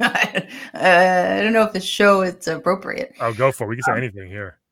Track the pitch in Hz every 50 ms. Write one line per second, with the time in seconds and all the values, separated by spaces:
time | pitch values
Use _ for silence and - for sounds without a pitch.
0 | 240 233 - - 226 - - 185 - - - - - - - - - 185 180 175
1 | 185 185 185 180 180 185 190 196 202 220 226 220 220 214 - 190 185 - - -
2 | 208 202 196 190 185 180 180 - - 165 160 151 - 175 - - - - 98 -
3 | - - - - 127 117 110 101 131 139 - - 117 104 117 120 127 - 110 117
4 | 127 113 95 95 95 90 98 104 101 90 - _ _ _